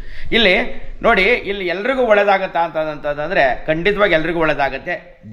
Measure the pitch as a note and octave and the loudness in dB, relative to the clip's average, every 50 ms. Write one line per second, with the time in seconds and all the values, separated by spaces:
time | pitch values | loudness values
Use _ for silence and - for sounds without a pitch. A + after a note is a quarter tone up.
0 | - - - - - - - A3+ A3+ F#3 F3+ A#3 - - - - - - - - | -10 -8 -6 -4 -2 0 2 4 4 4 4 2 0 -2 -4 -6 -6 -8 -8 0
1 | - G#3+ A#3 F#3+ F#3 G#3 B3 G#3 F#3+ F#3 G3+ G3+ F#3+ F3 E3 F#3+ G#3 B3 C4+ C4 | 2 2 4 4 4 2 2 0 -2 -6 -6 -4 -4 -4 -4 -2 -2 -2 0 0
2 | B3 A3 G#3 G3+ G3+ G3+ F#3+ F#3+ F#3+ F#3 - E3+ E3+ E3 D#3+ D#3+ D#3 D#3 D3+ C#3+ | 2 4 4 4 6 4 2 2 0 -2 -2 -2 -2 -2 -2 -4 -4 -4 -6 -6
3 | A#2 D3 D3 D3 D3+ D#3+ F#3+ F3 C#3+ B2+ A#2 - - D3+ D#3+ D#3+ F3 G#3 G#3 F#3+ | -6 -6 -4 -4 -4 -2 0 2 2 2 0 -2 -2 -2 -2 0 0 0 2 2
4 | G#3 G3 E3+ D#3+ D3+ E3 D#3+ E3+ D#3+ D#3 D3 C#3 C#3 C3+ C3 C3+ - F3 F3 - | 2 2 2 2 0 0 0 0 0 0 0 0 -2 -2 -2 -6 -8 -8 -8 -8
5 | - - - _ - G#2+ | -10 -18 -20 _ -16 -8